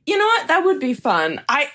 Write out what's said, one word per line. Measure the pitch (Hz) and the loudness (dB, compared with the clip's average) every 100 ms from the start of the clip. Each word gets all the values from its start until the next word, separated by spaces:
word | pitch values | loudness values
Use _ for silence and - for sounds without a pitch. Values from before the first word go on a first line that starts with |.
you | - 403 | -4 0
know | 427 | 2
what? | 453 - | 0 0
That | 339 | 2
would | 370 - | 2 0
be | 254 | -2
fun. | 247 247 170 160 156 - | -2 0 0 0 -4 -2
I, | 262 285 | -2 -2